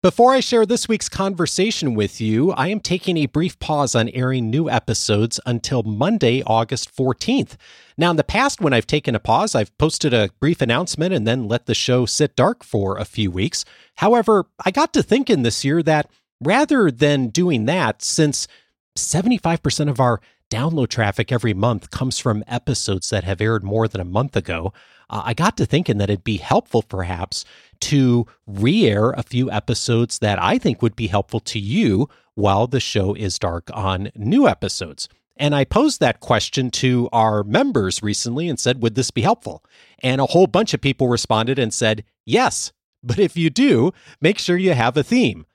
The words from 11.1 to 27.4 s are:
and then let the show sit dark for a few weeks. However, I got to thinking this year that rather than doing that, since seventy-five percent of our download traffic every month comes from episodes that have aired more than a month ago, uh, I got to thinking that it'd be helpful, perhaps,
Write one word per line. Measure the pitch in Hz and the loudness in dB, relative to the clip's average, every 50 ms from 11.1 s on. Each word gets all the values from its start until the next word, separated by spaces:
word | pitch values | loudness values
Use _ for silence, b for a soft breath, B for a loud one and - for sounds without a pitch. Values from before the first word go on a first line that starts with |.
| 190 | 0
and | 143 107 | 0 0
then | 117 120 131 117 | 0 0 -2 -2
let | 101 117 120 _ | -2 -2 -4 _
the | - 117 | -2 -4
show | - - - 123 127 123 | -2 0 0 2 2 0
sit | 107 - - 156 139 _ | 0 0 0 -2 -2 _
dark | - 123 190 240 _ - | 2 0 0 0 _ -10
for | - - 107 98 95 95 92 | -6 -4 -2 -2 -2 -4 -4
a | 104 | -6
few | - - - 107 92 | -8 -4 -4 -4 -2
weeks. | 87 92 101 - - - - b b b b b b | 0 -2 -2 -2 -2 -6 -10 b b b b b b
However, | - 160 208 240 240 214 - 214 196 175 _ _ - - | 0 2 2 4 4 4 4 2 2 2 _ _ -4 -4
I | 196 | -2
got | 185 277 311 - - | 0 0 -2 0 0
to | 285 - | -2 2
thinking | - 208 262 269 - 220 147 120 | 2 2 0 2 2 2 2 2
this | 117 - - - | 0 0 0 -2
year | 139 147 170 160 | 0 0 2 2
that | 156 156 151 147 _ _ _ _ _ _ _ | 2 2 2 0 _ _ _ _ _ _ _
rather | 117 147 202 262 302 294 302 262 208 160 | -2 0 2 2 2 2 2 4 4 2
than | 123 117 151 147 147 139 127 113 | 2 2 2 2 2 2 0 0
doing | - - 180 175 156 117 107 | 0 0 0 2 2 0 0
that, | 120 165 185 151 110 107 _ | 0 0 0 0 -2 -2 _
since | - - - - 156 147 135 - - b b b b b b b _ _ _ | -6 -4 0 2 2 2 0 -4 -8 b b b b b b b _ _ _
seventy-five | - - - - 160 185 233 254 190 - 170 170 - | -8 -6 -2 -2 0 2 0 0 0 0 -2 -2 0
percent | - 143 - - 151 147 | -2 -4 -2 0 -2 -2
of | 135 - | 2 2
our | 131 123 117 104 b b b b b _ | 2 2 2 0 b b b b b _
download | - 110 131 165 165 151 127 - | -6 -4 -2 -2 0 0 -2 -2
traffic | - - 110 101 - - 110 - | 0 0 0 0 0 -2 -2 -2
every | 131 120 - 113 101 | -2 0 0 0 0
month | 92 104 120 117 98 - - | 0 0 0 0 -2 -6 -10
comes | - - 135 131 123 - | -8 -6 -4 -4 -4 -2
from | - 127 107 107 104 - | -2 -2 -2 -2 -4 -6
episodes | 120 120 _ - 127 - - - 98 92 - - | -8 -6 _ -4 -4 -4 -2 -4 -2 -2 -2 -2
that | - 101 | -2 -4
have | 85 90 98 87 | -2 -4 -4 -2
aired | 107 110 113 107 | 0 0 0 -2
more | 92 98 101 110 113 | -2 -2 0 0 0
than | 110 - 98 | 0 -2 -4
a | 90 | -6
month | 90 90 107 135 139 - | -2 0 -2 -2 0 -2
ago, | 101 87 - 90 80 82 98 b b b b b b b b | -4 -4 -2 -6 -4 -4 -6 b b b b b b b b
uh, | - 104 - | -8 -6 -4
I | 113 | -4
got | 117 - 165 208 - - | -2 0 0 0 2 0
to | 156 | -2
thinking | - - 151 180 - 113 101 | 0 0 0 0 0 0 0
that | 101 98 | 0 0
it'd | 104 92 _ | -2 -2 _
be | 120 107 92 | -4 -6 -6
helpful, | - - 139 202 - _ - 117 | -2 0 0 0 0 _ -2 -2
perhaps, | - _ - 95 90 87 92 85 90 - - - | -2 _ -8 -6 -6 -6 -6 -8 -8 -8 -8 -12